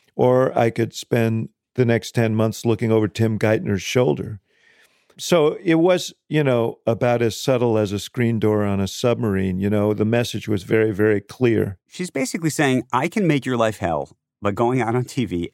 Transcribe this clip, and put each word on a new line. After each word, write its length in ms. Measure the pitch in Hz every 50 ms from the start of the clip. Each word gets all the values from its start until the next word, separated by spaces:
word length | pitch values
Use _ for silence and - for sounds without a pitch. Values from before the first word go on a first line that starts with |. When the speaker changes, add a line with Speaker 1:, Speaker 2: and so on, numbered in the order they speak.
| _ _ _
Speaker 1:
or 420 | - 127 127 127 127 131 - -
I 120 | 117 117 117
could 240 | 113 - 113 110 -
spend 540 | - - - - 120 113 113 113 113 113 - _ _ _ _ _
the 100 | - 127
next 260 | 117 117 113 - -
ten 240 | - 120 117 110 107
months 300 | 110 110 110 104 - -
looking 260 | 120 113 107 117 110
over 160 | 110 110 107
Tim 320 | 92 - - 113 113 110 101
Geithner's 420 | - 107 110 - - 104 101 92
shoulder." 600 | - - - 127 123 151 71 - - - 104 101 _ _ _ _ _ _ _ _ _ _ _ _ _ _ _
So 400 | - - - 180 170 147 156 - - 196
it 120 | 180 165
was, 380 | 165 165 185 180 175 - - - _ _
you 160 | _ 143 156 147
know, 360 | 135 123 117 117 117 - _ _
about 360 | - 117 95 131 123 120 117
as 160 | 120 113 -
subtle 400 | - - - 131 120 123 120 110
as 160 | 107 107 95 104
a 60 | 101
screen 380 | - - - 127 120 117 117
door 280 | 110 107 107 107 104 104
on 160 | 101 101 98
a 60 | 98
submarine. 720 | 95 - - - 120 117 117 120 107 98 95 95 95 92 92
You 80 | 98 101
know, 240 | 104 104 101 107 107
the 100 | 104 107
message 460 | 107 117 120 120 - - 104 - -
was 140 | 107 92 -
very, 280 | - - 110 110 110
very 300 | 101 92 104 107 107 101
clear. 560 | - - - - 127 120 113 101 98 98 98 - _
Speaker 2:
She's 240 | _ - - 185 180
basically 380 | - - 262 - - 180 160 156
saying, 340 | - - 151 135 127 127 - -
"I 160 | - 131 143
can 180 | 180 - 226 196
make 200 | 160 147 139 -
your 100 | 131 127
life 220 | 117 113 110 104
hell 400 | - 101 87 80 73 69 - - _ _ _ _ _
by 100 | - 101
going 300 | 98 101 117 120 127 131
out 120 | 113 113 123
on 120 | 127 123
T 180 | - - 135 117
V 260 | 95 92 85 85 -